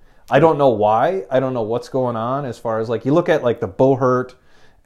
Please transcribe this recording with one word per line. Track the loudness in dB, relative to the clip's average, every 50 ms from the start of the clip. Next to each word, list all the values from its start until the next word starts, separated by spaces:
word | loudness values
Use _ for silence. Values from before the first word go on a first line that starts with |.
| -20 _ _ -20 -8 0 2
I | 4
don't | 4 4 2 2
know | 2 2
why. | 2 2 2 2 2 2 2 0 -2 -4 -6 -2
I | -2 -2
don't | -2 -2 -4
know | -4 -4
what's | -4 -4 -6 -6 -6
going | -4 -4 -2 -2 -4
on | -4 -4 -4 -4 -6 -6
as | -8 -12 -8
far | -6 -4 -4 -4
as, | -2 -4
like, | -4 -4 -2
you | 0 2
look | 2 2 2
at, | 0 0 0
like, | -2 -2 -2
the | -4 -8
Bohurt | 0 2 2 2 4 2 2 0 0 0 -2 -6 -12 _ _ _ -20 -20 -20 -20 _ _ _